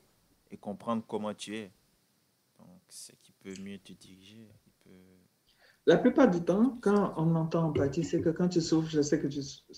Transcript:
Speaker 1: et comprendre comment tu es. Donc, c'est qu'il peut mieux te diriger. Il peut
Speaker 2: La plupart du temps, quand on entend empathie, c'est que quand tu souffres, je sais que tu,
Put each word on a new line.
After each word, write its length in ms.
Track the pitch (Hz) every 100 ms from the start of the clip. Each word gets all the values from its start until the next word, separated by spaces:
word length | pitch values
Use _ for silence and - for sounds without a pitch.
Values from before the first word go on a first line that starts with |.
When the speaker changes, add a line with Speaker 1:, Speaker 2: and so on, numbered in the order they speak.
| _ _ _ _ _
Speaker 1:
et 40 | 98
comprendre 460 | 107 98 117 113
comment 300 | 110 107 107
tu 220 | 101 - 110
es. 160 | 98 _ _ _ _ _ _ _ _ _
Donc, 80 | - 90 _
c'est 320 | - - -
qu'il 140 | _
peut 260 | _ 98 95
mieux 180 | 98 101
te 140 | -
diriger. 540 | 92 - 95 95 110 107 107 _
Il 60 | _
peut 60 | 95 92 92 92 _ _ _ _ _ _
Speaker 2:
La 120 | - 170
plupart 340 | 247 247 247
du 100 | 170
temps, 360 | 170 190 254 -
quand 320 | 202 202 190 160
on 180 | 160
entend 300 | 165 160 175 160
empathie, 340 | 143 139 170
c'est 160 | - 165
que 80 | 170
quand 160 | 160 180
tu 120 | 180
souffres, 280 | 160 160 160
je 140 | 160
sais 160 | 143 151
que 80 | 143
tu, 140 | 143 139 - _